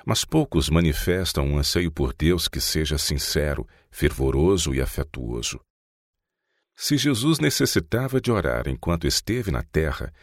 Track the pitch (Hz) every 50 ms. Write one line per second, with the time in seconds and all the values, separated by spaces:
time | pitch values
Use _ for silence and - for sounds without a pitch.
0 | - - 110 - - - - 160 147 - - 80 80 80 80 85 87 80 73 -
1 | - - 87 95 90 - - 80 69 69 71 73 69 - - 90 87 82 78 -
2 | 71 62 - - 76 80 90 85 - - - 67 - - - 80 78 71 76 73
3 | - - 78 71 - - - 80 73 73 71 - - - - _ _ _ - -
4 | - 67 - - 67 67 65 69 78 90 98 87 80 73 67 65 65 64 - -
5 | 69 - - 67 62 57 60 58 58 - - - - _ _ _ _ _ _ _
6 | _ _ _ _ _ _ _ _ _ _ _ _ _ _ _ - - - 147 135
7 | 127 147 135 104 120 156 165 147 151 143 - - 139 - - - - - - 117
8 | 131 131 127 131 - 123 117 101 78 69 58 60 62 69 65 - - 85 85 85
9 | - 71 - - - - 107 - - 95 76 60 - - - 80 80 76 - -
10 | - - - _